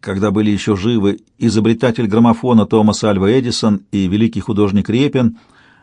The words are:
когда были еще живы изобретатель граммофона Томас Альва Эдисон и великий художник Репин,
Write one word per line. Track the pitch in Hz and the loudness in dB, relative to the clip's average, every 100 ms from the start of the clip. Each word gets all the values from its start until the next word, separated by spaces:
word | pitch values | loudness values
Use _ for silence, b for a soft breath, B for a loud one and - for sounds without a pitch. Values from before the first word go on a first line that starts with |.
когда | - 95 104 | -8 -2 0
были | 101 107 | 0 0
еще | 101 - 98 | 0 -2 -2
живы | 107 117 101 - _ - | 0 0 0 -2 _ -4
изобретатель | 117 107 110 113 127 117 110 | -2 0 0 0 0 -2 -2
граммофона | 110 120 - 127 113 101 | 2 2 2 2 2 2
Томас | 113 107 98 | 2 2 0
Альва | 110 98 98 131 | -2 0 2 0
Эдисон | 120 - 113 101 - | -2 -2 -2 -2 -2
и | 101 92 | -4 -2
великий | 104 113 104 | 0 0 -2
художник | 104 101 101 101 95 | -6 -2 0 0 0
Репин, | 117 143 131 117 - B B B B | 0 0 0 0 -2 B B B B